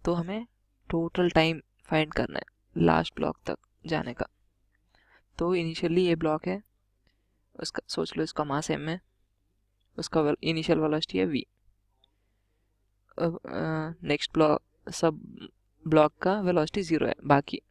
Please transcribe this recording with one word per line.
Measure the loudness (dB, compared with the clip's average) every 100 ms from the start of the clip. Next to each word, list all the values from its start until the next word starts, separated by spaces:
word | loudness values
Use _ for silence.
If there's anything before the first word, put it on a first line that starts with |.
तो | 0
हमें | -2 -2 -8 -10 _ _ _ _
टोटल | -4 -2 0 2
टाइम | 4 2 0 _ _
फाइंड | -2 0 0
करना | -2 -4 -6
है | -10 _ _ 2
लास्ट | 4 4 0
ब्लॉक | -4 -4 -4 -8
तक | -10 _ _ -6
जाने | -4 -4
का। | -8 -10 _ _ _ _ _ _ _ _ _ _ -4
तो | 0
इनिशियली | 0 -2 -2 0 2 4
ये | 2
ब्लॉक | 0 0 -2
है, | -6 _ _ _ _ _ _ _ _ _ -14
उसका | -10 -10 -8
सोच | -6 -4 -4
लो, |
इसका | -4 -4
मास | -4 -4 -2
m | -4
है, | -4 -8 _ _ _ _ _ _ _ _ _ -12
उसका | -2 0
वेल-, | 2 0
इनिशियल | -2 -2 2 2
वेलोसिटी | 2 0 -2 0
है | 0
v। | 0 -4 _ _ _ _ _ _ _ _ _ _ _ _ _ _ _ _ -4
अब, | -4 -4 -10
अ, | -6 -4 -4 -6 -8 -4
नेक्स्ट | -4 -2
ब्लॉक, | 2 4 2 _ _ -14
सब | 0 0 0 -16 -18 -20 _ _ _ 4
ब्लॉक | 6 6 _
का | 0 0
वेलोसिटी | 2 2 0 -2
ज़ीरो | -2 0 0
है | -2
बाकी। | 4 2 4 -10 _